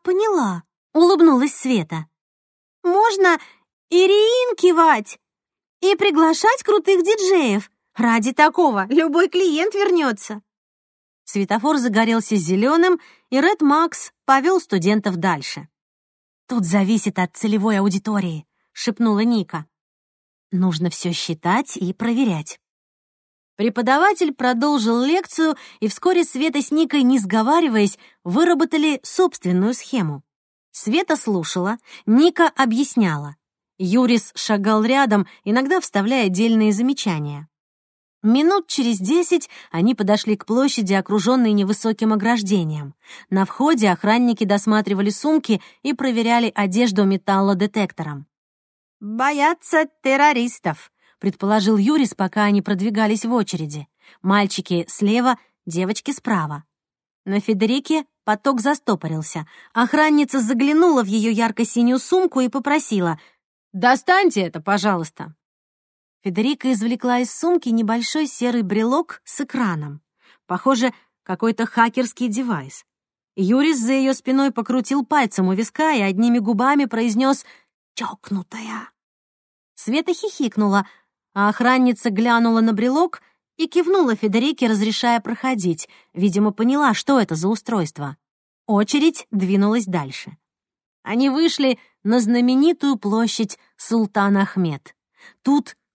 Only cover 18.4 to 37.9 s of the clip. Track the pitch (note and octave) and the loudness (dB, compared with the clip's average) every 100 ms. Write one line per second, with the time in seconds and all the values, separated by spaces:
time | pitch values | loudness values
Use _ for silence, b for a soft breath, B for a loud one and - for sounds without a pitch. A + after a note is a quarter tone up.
18.4 | - _ _ - - G#3 A#3 G#3 A3+ A3+ | -12 _ _ -8 -6 -2 0 2 2 0
19.4 | F3 D#3+ D#3 _ _ _ _ _ _ _ | -2 -8 -12 _ _ _ _ _ _ _
20.4 | _ F3+ F#3 D#3 F3 - F3+ E3+ - E3 | _ 0 0 0 -4 -4 -6 -6 -6 -4
21.4 | E3+ G#3+ C#4+ - F3+ - A3+ A#3 B3+ D#3+ | -2 0 -2 -6 -6 -4 -2 0 0 -2
22.4 | D3+ - _ _ _ _ _ _ _ _ | -6 -14 _ _ _ _ _ _ _ _
23.4 | _ - A3+ A#3 G#3+ C#4 F#4+ G4 D#4+ C4+ | _ -4 -4 -2 0 2 2 2 -2 -2
24.4 | B3 A#3+ D4 C#4+ A3 A#3 C4 F4 - - | -2 0 0 0 0 0 0 0 -2 -2
25.4 | D#4+ B B B G#3+ - F4+ F4+ E4 B3+ | -2 B B B -6 -2 0 2 0 -2
26.4 | D#4 C#4+ - D4+ D#4 D4 B3 C4 G3 A3 | -2 -2 -2 -2 0 2 2 2 2 0
27.4 | A3 E4 D#4+ A3 G3+ - b b F3 G3+ | 2 2 2 2 0 -2 b b -4 2
28.4 | E4+ D#4 E4 D#4+ D#4 C#4 - - F#4 - | 2 2 0 0 0 -2 -4 0 0 -2
29.4 | F3+ F3+ G3+ B3 - C4 E3 C#3+ - _ | -2 0 0 -2 -4 -4 -4 -6 -14 _
30.4 | _ _ _ - - C#4+ F#4+ D#4 - F#3+ | _ _ _ -8 -2 -2 0 -2 -2 -4
31.4 | D#3+ F#3 F#3 A#3 B B - A#3 E4 E4 | -4 -4 -4 -6 B B 2 4 4 4
32.4 | E4 - C4 A3+ C#4+ - F#3+ D3+ D3 D3 | 2 2 0 0 -2 0 0 -2 -8 -18
33.4 | _ _ _ - F#3 A3+ B3 A#3 - - | _ _ _ -8 -2 2 2 2 -2 -8
34.4 | - G#3 G3+ G#3+ A3+ C4+ C4+ G#3 F#3 B | -4 -2 2 2 2 2 2 2 0 B
35.4 | G3+ A#3 C4+ F#4 - G3+ G3+ C4+ G3+ F3+ | -2 -2 0 -2 -2 -2 0 0 0 0
36.4 | A3+ A3 G#3+ G3+ B3 C#4 G#3 D#3 D3 C#3+ | 2 2 2 2 -2 -2 -4 -4 -6 -10
37.4 | D#3 _ _ _ _ | -16 _ _ _ _